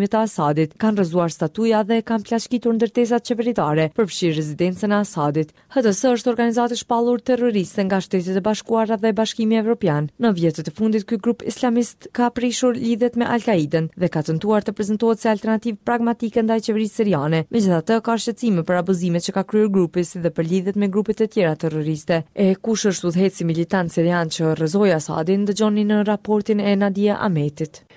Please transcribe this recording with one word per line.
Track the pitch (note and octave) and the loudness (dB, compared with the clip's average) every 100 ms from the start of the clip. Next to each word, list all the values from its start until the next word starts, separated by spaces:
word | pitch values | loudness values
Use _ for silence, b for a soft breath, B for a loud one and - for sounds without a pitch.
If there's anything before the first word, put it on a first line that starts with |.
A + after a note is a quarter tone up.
| G3 | 0
të | A3 | 0
Asadit, | A3 - D3+ D3+ D#3 - | -2 0 0 2 0 0
kanë | A3 G#3 | 0 2
rrëzuar | F3+ F3 E3+ | 0 0 -2
statuja | - D#3+ F3+ A3+ G#3+ | -2 -4 -2 0 2
dhe | G3+ A3+ | 2 0
kanë | A3 A3+ | 0 -4
plaçkitur | G3+ A#3 - B3 A#3 | -2 -4 -2 -2 0
ndërtesat | A3+ A3+ A#3+ A#3 A#3+ - | 0 0 0 2 0 -2
qeveritare, | A3+ A#3 A#3+ D3+ D3+ D#3+ | -2 -2 0 0 2 0
përfshi | - G#3 - F3 | 0 -2 0 -2
rezidencën | D#3 D3+ D3 F3 F#3 G#3+ | 0 -4 -2 -2 -2 0
e | G#3 | 0
Asadit. | G3+ - D3 D3 D#3 b b | 0 -2 -2 0 -4 b b
H | C#4 | 0
T | A3+ | 2
S | F#3+ C4 | 2 2
është | A#3+ B3 | 0 0
organizatë | A#3 A#3 A#3 A#3+ | 0 0 2 0
e | A#3+ | -2
shpallur | - A#3 A#3 B3 | -2 0 2 0
terroriste | - B3 A#3+ G#3 E3+ - | 0 2 2 0 -2 -2
nga | F#3+ F#3+ | 0 0
Shtetet | F3+ F#3+ F3+ F#3+ | 0 -2 0 -2
e | |
Bashkuara | F#3+ G#3+ - A3+ A3 A3 | 0 -4 -2 0 0 0
dhe | A3+ | 0
Bashkimi | G#3+ A3 - A3 A3+ | 0 -2 0 0 2
Evropian. | G#3+ A#3 G3 D3 D3 - | 2 0 0 0 -2 0
Në | A#3+ | 0
vjetët | F#3 E3+ D3+ D#3+ | 2 0 0 -8
e | |
fundit, | - A3 A3 G3 | -2 0 0 -2
ky | A#3 | -2
grup | A#3+ A#3 | -2 -2
islamist | - G#3+ B3+ A#3 A#3 - - | -4 -2 0 0 -2 -6 -14
ka | - A#3+ | -2 -2
prishur | A#3+ B3 A3+ B3+ | 0 -2 0 0
lidhet | A#3+ A3+ A#3 A#3+ A#3 | 0 -2 0 0 0
me | A#3 | 0
Al-Qaiden | A#3+ G#3+ G3 D3+ D#3+ D#3+ - | 0 0 0 2 0 -2 -2
dhe | F3+ | -2
ka | E3 | -2
tentuar | D3+ D#3+ G#3 G#3+ | -2 -2 2 0
të | G3+ | 0
prezantohet | G3+ G3+ G#3+ A3+ A3 | -4 -2 0 2 2
si | A#3 | 0
alternativë | G#3+ A3 A3 A#3 G#3 - | 0 0 -2 -2 -6 -2
pragmatike | A#3+ A#3 A#3 A3+ A#3 | 0 0 -2 -2 0
ndaj | A3 A3+ G#3 | 0 0 0
qeverisë | G#3+ G#3+ - | -2 -2 0
siriane. | G#3 E3 C#3+ D#3+ D3+ | 0 2 2 0 0
Megjithatë, | A#3 G3 E3+ D#3+ A3+ | 0 2 2 2 0
ka | A3 A3+ | 0 -2
shqetësime | A3 A3+ A#3+ F#3 | -2 -4 0 0
për | E3 F3+ | 0 0
abuzimet | F3 F#3 F3+ E3+ | 0 0 0 -2
që | E3+ | -2
ka | G3 | -4
kryer | F#3 G#3+ G#3+ | 0 2 2
grupi, | G3 E3+ F3+ | 2 0 0
si | F3 F#3 | -4 -2
dhe | E3+ | -4
për | D#3+ E3 | -2 -2
lidhet | F#3+ F3+ G3+ | 0 0 -2
me | G3+ | 0
grupet | F#3+ G#3 A3 | 0 -2 -2
e | A3 | -2
tjera | - E3+ D3+ | 2 0 0
terroriste. | E3 D#3 D3+ D#3 - E3 D#3 - | -2 -2 -2 -4 -2 -2 -2 0
"E | G3 F#3+ | 0 2
kush | - G#3+ G#3+ | 0 0 0
është | F3 F3 | -2 -2
udhëheci | E3+ F#3+ - E3+ | 0 0 0 -2
militant | D#3+ E3+ F#3+ E3+ | -2 0 -2 -2
sirian | E3+ E3+ F3 E3 | 0 2 2 -2
që | - D#3+ D#3 | -2 0 0
rrëzoi | D#3 F#3+ G#3 D#3+ | 0 2 2 2
Asadin?" | C#3+ E3 D#3+ G3 G3+ | -2 -4 0 0 0
dëgjoni | G3+ G#3+ G#3 G#3 | 0 0 2 2
në | G#3 G#3 | 2 2
raportin | G#3 - G#3+ G3+ G#3 | -2 0 -2 0 0
e | G3+ G3+ | 2 2
Nadia | G3+ G3 G#3 G3+ | 2 2 0 2
Ametit. | G#3+ E3 D3 D3 D#3 - _ | 0 0 -2 -4 -8 -10 _